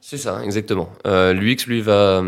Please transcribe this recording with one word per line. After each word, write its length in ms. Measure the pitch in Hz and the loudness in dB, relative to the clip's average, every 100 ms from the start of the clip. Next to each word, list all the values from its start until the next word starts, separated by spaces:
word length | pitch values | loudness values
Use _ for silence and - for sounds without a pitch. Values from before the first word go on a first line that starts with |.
C'est 180 | - 143 | -16 -10
ça, 220 | 120 98 | -6 -6
exactement. 440 | 110 104 104 95 85 - 101 | -6 -6 -2 -4 -4 -6 0
Euh, 260 | 92 92 | 2 4
l'U 180 | 95 107 | 2 0
X, 140 | 127 123 | -2 -2
lui, 160 | 120 | -2
va, 420 | 107 101 101 95 | 2 4 4 2